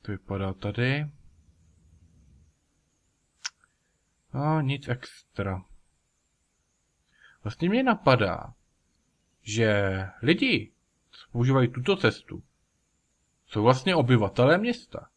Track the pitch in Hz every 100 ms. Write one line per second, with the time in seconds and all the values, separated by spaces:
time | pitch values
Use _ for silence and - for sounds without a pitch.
0 | - 98 - 98 95 95 104 104 123 143
1 | 151 - - _ _ _ _ _ _ _
2 | _ _ _ _ _ _ _ _ _ _
3 | _ _ _ _ - _ _ _ _ _
4 | _ _ _ 131 143 160 139 139 - 123
5 | - - _ - 98 95 - - _ _
6 | _ _ _ _ _ _ _ _ _ _
7 | _ _ - _ 107 - 170 220 262 214
8 | - 131 101 82 - - _ _ _ _
9 | _ _ _ _ - 107 110 104 98 95
10 | 95 - 120 185 269 160 101 _ _ _
11 | _ - - 120 123 135 123 127 127 190
12 | 120 - - 90 - _ _ _ _ _
13 | _ _ _ _ _ 110 110 127 - 175
14 | 123 123 101 - 123 175 226 240 - -
15 | -